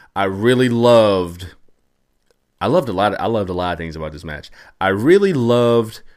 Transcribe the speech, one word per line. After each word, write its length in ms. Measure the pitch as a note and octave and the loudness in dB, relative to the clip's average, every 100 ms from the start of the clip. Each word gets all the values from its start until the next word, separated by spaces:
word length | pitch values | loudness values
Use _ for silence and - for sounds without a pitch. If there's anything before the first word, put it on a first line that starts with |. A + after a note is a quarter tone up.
| _ G2 | _ -4
I 80 | |
really 460 | G2 F#2+ A2+ B2+ B2+ | -4 0 2 2 2
loved, 840 | A#2 A#2+ A#2 G#2+ G2 F2 F2 F2+ - - _ _ _ _ _ _ _ _ _ | 2 4 6 6 2 -2 -8 -18 -20 -20 _ _ _ _ _ _ _ _ _
I 60 | G2 | -2
loved 220 | E3 B2 | 0 -2
a 40 | |
lot 200 | F#2 G#2 | -2 -2
of, 60 | F#2 | -2
I 80 | F#2+ | -4
loved 220 | A2+ F#2 | -4 -4
a 40 | |
lot 200 | F2+ F2+ | -4 -4
of 40 | E2+ | -6
things 180 | E2 D#2 | -10 -10
about 180 | D#2 | -12
this 100 | D2 | -12
match. 260 | D#2+ D2 - - - _ | -14 -14 -16 -20 -20 _
I 60 | F#2+ | -2
really 440 | G2 B2+ G3 G3 | 0 2 4 4
loved 680 | D3+ A#2 A#2+ A#2+ A#2 A2 - - | 0 0 2 2 2 0 -8 -20